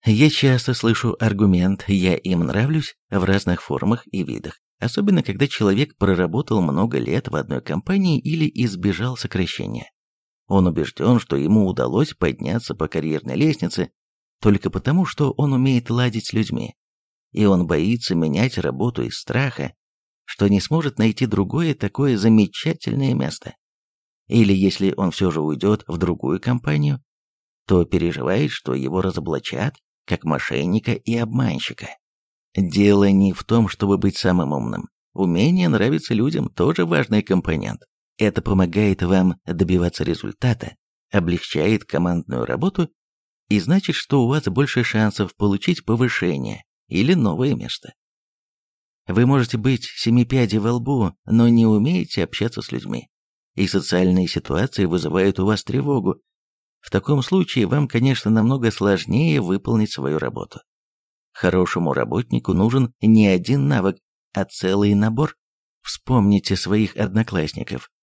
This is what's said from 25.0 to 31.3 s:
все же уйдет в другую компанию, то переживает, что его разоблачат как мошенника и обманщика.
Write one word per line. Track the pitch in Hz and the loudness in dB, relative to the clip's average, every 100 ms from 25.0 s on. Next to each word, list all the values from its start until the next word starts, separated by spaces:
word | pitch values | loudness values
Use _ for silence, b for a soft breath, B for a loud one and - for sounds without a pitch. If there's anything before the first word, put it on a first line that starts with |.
| 95 | -4
все | - 92 | 0 0
же | 78 | 0
уйдет | 76 71 98 107 - | -2 -2 0 -2 -4
в | 85 | -4
другую | 87 85 67 90 | -2 -2 -4 -4
компанию, | 123 123 113 73 73 71 _ _ _ _ _ _ - | -2 -2 -2 -2 0 -2 _ _ _ _ _ _ 0
то | 92 | 2
переживает, | 82 90 85 80 64 98 147 | 2 0 -2 -2 -2 -2 -2
что | - - | -6 -6
его | 67 65 90 | -4 -2 -2
разоблачат | 92 87 69 71 - 65 110 - _ _ - | -2 -4 -6 -6 -6 -6 -6 -8 _ _ -6
как | - | -4
мошенника | 80 73 - 60 82 107 - | -2 -4 -4 -4 -2 -2 -2
и | - - 117 | -4 -4 -4
обманщика. | 113 | -2